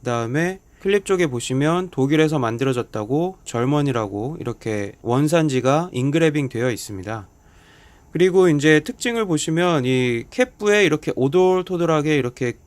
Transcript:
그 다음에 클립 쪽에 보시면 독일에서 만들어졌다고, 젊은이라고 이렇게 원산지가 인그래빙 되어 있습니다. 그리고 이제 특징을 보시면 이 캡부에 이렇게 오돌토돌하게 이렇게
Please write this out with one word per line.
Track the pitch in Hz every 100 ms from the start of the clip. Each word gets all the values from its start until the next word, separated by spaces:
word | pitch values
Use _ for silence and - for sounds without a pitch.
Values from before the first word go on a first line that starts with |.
그 |
다음에 | 123 120 117 135 175 190 _ _
클립 | 190 202 196
쪽에 | 190 170
보시면 | 123 - 131 147 170 185
독일에서 | - 135 156 156 151
만들어졌다고, | 120 117 135 123 113 113 107 139 175 185 -
젊은이라고 | 117 123 147 147 120 107 101 117 165
이렇게 | 120 113 117 107 101 -
원산지가 | - 123 151 170 156 131 123 143 180
인그래빙 | 123 131 151 160 151 135
되어 | 113 127
있습니다. | 107 - 98 92 113 95 _ _ - - - - - -
그리고 | 160 185 185 185
이제 | 147 147 156
특징을 | 151 - 247 233
보시면 | 214 156 - 160 180 160 127
이 | 131 127 117 -
캡부에 | - 254 _ 208 208
이렇게 | 190 151 - -
오돌토돌하게 | 131 165 185 185 180 180 170 160 147 151
이렇게 | 123 - 123 113